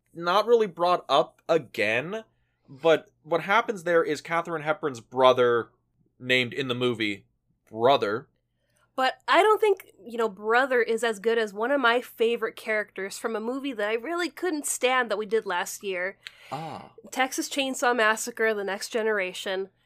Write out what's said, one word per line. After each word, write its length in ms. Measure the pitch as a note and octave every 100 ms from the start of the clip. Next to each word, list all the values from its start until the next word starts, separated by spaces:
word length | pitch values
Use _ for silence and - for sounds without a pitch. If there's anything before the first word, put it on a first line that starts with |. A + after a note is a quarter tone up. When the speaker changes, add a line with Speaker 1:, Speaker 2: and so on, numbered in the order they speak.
| _
Speaker 1:
not 320 | E3 F3 F#3+ G#3+
really 200 | A#3+ G#3+
brought 380 | E3 F3 F3 -
up 320 | C#3 D#3+ _ -
again. 800 | D#3+ B2 - G#2 A2+ D3+ A3 A3 _ _ _ _
But 400 | C3 E3 D3+ - _
what 200 | D3+ D#3+
happens 420 | D#3 G#3 A3+ G#3
there 180 | E3+ E3+
is 200 | D#3+ C#3+
Katharine 400 | - E3 E3 E3
Hepburn's 380 | D3 D3+ D#3 A#2+
brother, 680 | - B2 B2+ B2+ B2 A#2 G#2+ _ _ _ _ _
named 360 | B2+ B2+ B2
in 120 | - C3+
the 60 |
movie 520 | B2 B2 A2+ G#2+ G2 _ _ _ _ _
Brother. 560 | A2 A#2 C#3 G#2+ A2 D3+ _ _ _ _ _ _
Speaker 2:
But 240 | - C4 - -
I 140 | C#4+
don't 180 | G#4 G#4+
think, 320 | G#4+ G4 - _
you 140 | A#3 A3+
know, 140 | A3+
Brother 500 | F#3+ G#3+ A#3 C4+ B3
is 240 | A3+ A3+
as 140 | A#3 G#3
good 180 | A3 A3+
as 160 | A3
one 180 | G3 A#3+
of 80 | C#4+
my 220 | A#3+ A#3+
favorite 560 | B3 - A#3 A#3 A3 -
characters 640 | - G#3+ G#3 - F#3+ -
from 180 | A#3 A3
a 40 |
movie 340 | A3 C4+ C#4
that 120 | A3 G#3
I 20 |
really 380 | A3+ A#3+ E4+ F4
couldn't 340 | - F4+ D#4
stand 460 | C#4 - B3 B3+ A#3+
that 80 | G3+
we 80 | G#3+
did 180 | A3
last 400 | G3 F3+ F#3+ -
year. 320 | G3+ F3+ F#3 G3+ - - -
Speaker 1:
Ah. 420 | C#3 D#3+ A#2 - _ -
Speaker 2:
Texas 400 | - C4 D4+ D4+
Chainsaw 440 | - C4+ C4 B3
Massacre, 600 | A#3+ G#3+ A3 - - A3
The 100 | G#3+
Next 240 | G3 G3 -
Generation. 800 | A#3 A3 G#3 F3+ F3+ G#3 F#3+ F#3+ _